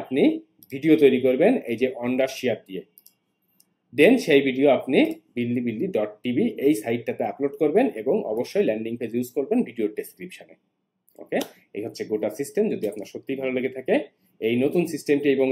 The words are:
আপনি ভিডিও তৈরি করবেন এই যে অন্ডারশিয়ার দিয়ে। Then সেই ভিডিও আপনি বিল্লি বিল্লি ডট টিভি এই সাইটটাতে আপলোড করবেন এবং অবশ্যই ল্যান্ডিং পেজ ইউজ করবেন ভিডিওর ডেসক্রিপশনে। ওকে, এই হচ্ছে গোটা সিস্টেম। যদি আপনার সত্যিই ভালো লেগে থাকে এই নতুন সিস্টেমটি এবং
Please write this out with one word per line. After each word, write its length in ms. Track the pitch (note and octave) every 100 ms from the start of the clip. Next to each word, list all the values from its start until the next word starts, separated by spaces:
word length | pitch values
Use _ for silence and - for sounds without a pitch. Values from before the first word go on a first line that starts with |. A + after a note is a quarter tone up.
আপনি 220 | - C3 C4 D#4+ - _ -
ভিডিও 220 | C3+ D#3 D3+
তৈরি 160 | C#3+ B2 B2+
করবেন 280 | B2+ F#3+ B3+ -
এই 60 | A2+
যে 60 | B2+ - B2
অন্ডারশিয়ার 540 | B2+ C3 - B2 A2 -
দিয়ে। 140 | F#2 - _ _ _ _ _ _ _ _ _ _ A#2+
Then 160 | E3+ B3+ -
সেই 160 | C#3+ C#3
ভিডিও 200 | C3 C#3+ A#2+
আপনি 220 | - C#3+ D#3+ - _ B2
বিল্লি 260 | A#2+ B2 A#2+
বিল্লি 200 | A2 G2 G#2+
ডট 140 | G#2 -
টিভি 220 | B2 B2 A#2+ - C#3
এই 80 | D3+
সাইটটাতে 400 | - B2+ - - B2
আপলোড 220 | - C#3 -
করবেন 240 | D3+ F#3+ C4 -
এবং 140 | A2 E3+ -
অবশ্যই 320 | A2 B2 G3 E3
ল্যান্ডিং 240 | G#2+ A2+ A#2+
পেজ 120 | A2+ A#2+
ইউজ 120 | B2 -
করবেন 200 | C3+ A#3+ -
ভিডিওর 200 | - G#2 -
ডেসক্রিপশনে। 580 | - - F2+ - - - _ _ _ _ _ -
ওকে, 140 | - G#3+ - - _ -
এই 60 | G#2+
হচ্ছে 160 | - G2+
গোটা 180 | G#2+ G#2+ -
সিস্টেম। 240 | G#3+ - G#3+
যদি 120 | G#2+ G#2
আপনার 160 | G#2 F#2+
সত্যিই 240 | - - C3+
ভালো 100 | C3 B2+
লেগে 140 | A#2+ B2
থাকে 180 | - C4 - _ _ - A2
এই 80 | A#2+ C#3+
নতুন 180 | F3+ E3+
সিস্টেমটি 340 | C#3+ - C#3+ D3 C3
এবং 100 | C3